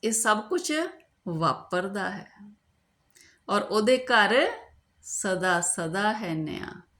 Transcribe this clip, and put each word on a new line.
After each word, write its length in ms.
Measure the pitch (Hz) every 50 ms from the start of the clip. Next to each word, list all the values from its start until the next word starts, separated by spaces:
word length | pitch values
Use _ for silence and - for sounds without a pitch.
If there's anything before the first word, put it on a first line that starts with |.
| -
ਇਹ 80 | 220 226
ਸਭ 360 | - - 226 214 208 214 -
ਕੁਛ 240 | 359 349 - - 302 311 330 - - - _ _ _ _ _ 196
ਵਾਪਰਦਾ 800 | 170 160 165 156 123 - - - - 180 185 196 196 208 185 190
ਹੈ 220 | 196 202 - - _ - 202 208 - _ _ _ _ _ _ _ _ _ _ _ _ - - _ _ _ _ -
ਔਰ 140 | 202 208 208
ਉਹਦੇ 360 | - - 214 214 226 254 254
ਘਰ 540 | 254 - 247 220 202 180 214 262 320 440 - - - - _ _ _ _ _ _ _
ਸਦਾ 580 | - - - - 202 185 180 180 185 180 170
ਸਦਾ 520 | 170 - - - 170 165 160 196 208 214 220
ਹੈ 220 | 226 226 175 160
ਨਿਆਂ। 540 | 160 156 151 - - - - - 175 - _ _